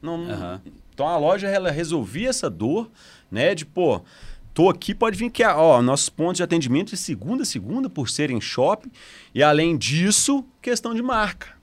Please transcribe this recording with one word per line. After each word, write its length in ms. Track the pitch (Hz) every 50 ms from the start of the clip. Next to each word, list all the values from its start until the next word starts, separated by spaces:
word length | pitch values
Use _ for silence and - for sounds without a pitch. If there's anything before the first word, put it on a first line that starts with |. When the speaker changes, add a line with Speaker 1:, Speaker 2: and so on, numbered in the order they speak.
Speaker 1:
Não, 160 | - 160 170 170
não. 120 | 170 175 175
Speaker 2:
Aham. 300 | 160 151 - - - - - - - - - -
Speaker 1:
Então, 160 | - 135 156
a 80 | 175
loja, 320 | 165 147 156 185 202 196 196
ela 220 | 196 196 185 175
resolvia 580 | 139 147 170 151 170 160 113 92 107 156 220 262
essa 200 | 247 - - 147
dor, 400 | 95 80 104 117 156 220 233 226 _ _ - - - - _ _
né, 240 | 95 107 131 175 202
de, 80 | 156 156
"Pô, 380 | - - 180 180 151 113 87 - _ - - - - - - - - -
tô 160 | - 165 190
aqui, 260 | 180 - - - 202
pode 220 | - 233 220 202 180
vir 120 | 226 240
que, 120 | - - 233
ó, 380 | 214 170 151 160 165 143 120 120
nossos 260 | 123 135 139 - -
pontos 280 | _ - 156 170 180
de 60 | 180 180
atendimento 460 | - - - 143 123 123 147 202 214
de 60 | -
segunda 460 | 185 - - 143 95 95 147 233 269 269
a 40 |
segunda, 440 | - - 120 92 107 175 254 269 226
por 180 | - 156 131 110
serem 320 | - - 147 147 127 110
shopping, 500 | - - - - 127 156 208 - - - - - - - - - - - _
e 80 | 123 143
além 340 | 151 147 151 160 170 165
disso, 680 | 143 - - 135 160 175 202 208 - - - 285 277 254 - _ _ -
questão 320 | 247 247 233 - 233 233
de 80 | 226 240
marca." 500 | 254 254 220 214 196 170 - - - - _